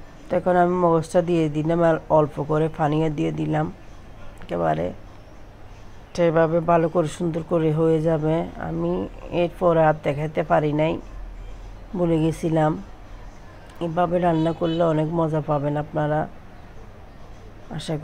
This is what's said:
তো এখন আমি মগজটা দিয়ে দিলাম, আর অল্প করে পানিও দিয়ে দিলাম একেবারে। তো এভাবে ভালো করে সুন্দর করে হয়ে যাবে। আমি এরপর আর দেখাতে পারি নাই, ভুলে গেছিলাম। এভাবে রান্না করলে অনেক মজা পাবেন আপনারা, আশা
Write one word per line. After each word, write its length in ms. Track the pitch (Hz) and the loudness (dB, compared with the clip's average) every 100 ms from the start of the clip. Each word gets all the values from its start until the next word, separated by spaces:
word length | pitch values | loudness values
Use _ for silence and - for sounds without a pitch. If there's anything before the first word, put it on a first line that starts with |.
| - - - | -18 -16 -2
তো 40 | 180 | 0
এখন 160 | 180 180 | 4 6
আমি 120 | 175 180 | 6 4
মগজটা 360 | 175 165 156 185 170 | 4 4 2 2 2
দিয়ে 160 | 170 156 151 | 2 2 0
দিলাম, 240 | 151 170 165 | 0 4 4
আর 60 | 160 - 156 | 2 4 4
অল্প 180 | 151 - 147 | 4 0 -2
করে 160 | 151 156 - | 0 0 0
পানিও 300 | 151 156 160 151 | 0 2 0 0
দিয়ে 140 | 160 151 | -2 -2
দিলাম 260 | 156 156 160 - - - - - - - | -2 0 -2 -6 -16 -18 -18 -14 -14 -12
একেবারে। 440 | - 87 82 78 87 95 - - - - - - - - - - - | -6 -2 0 0 -2 -6 -14 -18 -18 -18 -18 -18 -18 -16 -16 -18 -8
তো 60 | - 170 | 0 4
এভাবে 280 | 160 160 170 165 | 4 4 2 4
ভালো 160 | 170 165 | 4 4
করে 160 | 175 151 - | 2 0 0
সুন্দর 240 | 175 160 160 | -2 -2 0
করে 180 | 170 160 156 | 2 2 2
হয়ে 200 | 160 160 160 | 4 4 2
যাবে। 280 | 160 156 165 175 - 160 | 2 2 0 -2 -6 -6
আমি 240 | 165 170 180 196 - - 170 | -4 -2 -2 -4 -10 -6 -2
এরপর 320 | 175 - 180 165 156 | -2 2 4 6 6
আর 80 | 156 151 | 4 0
দেখাতে 340 | 143 156 165 160 | -2 -2 -2 2
পারি 200 | 165 151 151 | 2 2 2
নাই, 120 | 160 - - - - - - - - - - 180 | 0 0 -6 -14 -14 -12 -14 -14 -14 -16 -8 -2
ভুলে 200 | 175 160 | 2 4
গেছিলাম। 480 | 160 156 170 160 151 180 - - - - - - - - - - 170 | 2 0 0 2 2 0 -6 -16 -16 -16 -16 -16 -18 -18 -16 -6 -4
এভাবে 300 | 165 175 180 175 | 0 2 2 4
রান্না 260 | 160 160 160 | 4 2 0
করলে 240 | 170 165 170 | 0 2 2
অনেক 140 | 156 156 170 | 2 2 0
মজা 220 | 160 156 147 | 0 0 0
পাবেন 260 | 147 143 147 | 0 0 -2
আপনারা, 360 | 147 156 151 151 - - - - - - - - - - - - - - - 156 | -2 -2 0 0 -2 -8 -18 -18 -18 -16 -16 -18 -18 -18 -18 -16 -18 -16 -12 -10
আশা 180 | - 151 | -6 -4